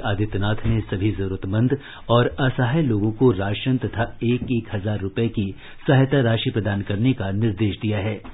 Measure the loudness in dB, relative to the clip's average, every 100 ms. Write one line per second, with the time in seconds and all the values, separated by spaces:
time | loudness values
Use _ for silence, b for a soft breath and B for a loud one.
0 | 0 0 0 0 0 0 0 0 0 -2
1 | 0 0 -4 -4 -2 2 2 0 B B
2 | 2 4 4 2 0 2 2 2 2 2
3 | 0 4 4 4 0 -2 0 0 -2 -2
4 | -4 -2 0 0 0 -4 -2 -4 -4 -2
5 | -4 -2 -2 0 -4 -6 B B 2 4
6 | 4 4 2 2 0 -2 0 -2 -2 0
7 | 0 0 -2 0 0 2 0 0 -2 -2
8 | -2 -6 -10